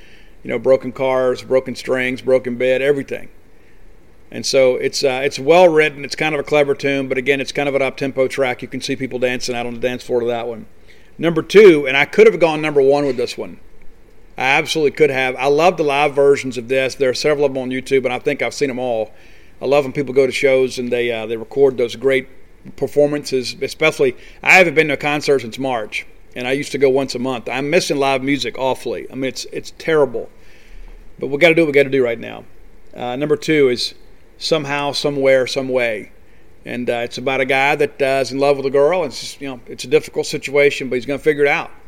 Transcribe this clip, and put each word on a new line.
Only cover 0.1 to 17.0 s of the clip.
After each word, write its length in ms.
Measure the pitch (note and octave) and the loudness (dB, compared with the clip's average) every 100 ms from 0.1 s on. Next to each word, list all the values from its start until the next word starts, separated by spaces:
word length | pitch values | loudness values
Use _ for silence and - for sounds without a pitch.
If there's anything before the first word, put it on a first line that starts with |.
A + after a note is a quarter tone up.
| - - - | -20 -20 -16
You 60 | C3+ | -8
know, 100 | B2 | -2
broken 320 | B2 C3 B2+ | 2 2 2
cars, 500 | A#2+ C3 C3 B2+ B2 | -4 0 2 2 -2
broken 320 | A2 C3 C3 | 0 0 0
strings, 480 | A#2+ - B2+ B2+ B2+ | -8 -4 -2 -2 -2
broken 360 | A#2+ C3 B2+ A#2+ | 2 2 2 -2
bed, 240 | B2+ B2+ | 0 2
everything. 480 | C#3 C#3+ C3+ - - - - - - - - - - - - | 2 0 -2 -10 -10 -18 -20 -20 -20 -20 -20 -20 -20 -20 -14
And 160 | A#2+ A#2 | -8 0
so 300 | C3+ C3 B2+ | 4 4 2
it's, 300 | C3 - C#3+ | -2 -2 -2
uh, 160 | B2+ | -2
it's 160 | C#3 C3+ | -4 -2
well 300 | C3+ E3+ F3+ | 4 6 8
written. 340 | D#3 D#3 C#3 | 6 2 -2
It's 120 | C#3 - | -12 -6
kind 200 | D#3 D3 | -4 -4
of 60 | |
a 20 | |
clever 320 | C3+ D3+ C#3+ C#3 | 0 2 2 0
tune, 320 | C#3+ C#3 C3 | -2 -2 -2
but 100 | C3 | -2
again, 220 | B2+ C#3 | 0 -2
it's 140 | B2+ | -2
kind 160 | - C#3+ | -4 -2
of 60 | C3 | 0
an 60 | |
up-tempo 460 | C3 - C#3 C3 C3 | -2 -2 -4 0 -2
track. 340 | - C3 B2 | 0 -2 -2
You 60 | A#2+ | -8
can 140 | C3 | -8
see 160 | C3 C3 | -6 -6
people 220 | C3 B2 | -6 -2
dancing 360 | B2 B2 - A#2+ | -2 -2 -4 -6
out 100 | A#2+ | -6
on 80 | |
the 60 | A#2 | -4
dance 240 | B2 B2 | -4 -4
floor 160 | - B2 | -2 -2
to 60 | A#2 | 0
that 240 | A#2 A#2 | -4 -6
one. 160 | A2 A2 - - - - - | -10 -16 -20 -20 -20 -20 -4
Number 240 | D#3+ D#3+ | -2 -2
two, 460 | D#3+ F#3+ G#3+ D3+ C3+ | 4 8 10 8 2
and 80 | C#3 | 0
I 80 | |
could 240 | C#3+ - D3 | 0 6 4
have 140 | F3 | 6
gone 200 | E3+ D#3 | 0 0
number 200 | D#3 C#3+ | 0 2
one 240 | C3+ C#3+ C#3+ | 4 4 0
with 100 | A#2+ | -2
this 220 | A#2 - | -4 -6
one. 240 | G2 E2 - - - - - - - - | -12 -14 -18 -14 -14 -14 -20 -20 -20 -4
I 200 | C3 D3 | 0 0
absolutely 340 | D3 D#3+ D3 | 0 0 0
could 200 | - D3+ | 2 2
have. 260 | C3 C3 B2+ | 2 -4 -2
I 100 | B2+ | 0
love 300 | C#3+ F3 E3 | 4 2 2
the 60 | |
live 300 | D3+ C#3 D3 | 0 2 0
versions 440 | C#3 C#3+ C#3 C3 A#2+ | 4 4 4 0 -8
of 100 | A#2 | -4
this. 280 | C3+ C3 | -2 -2
There 140 | - | 0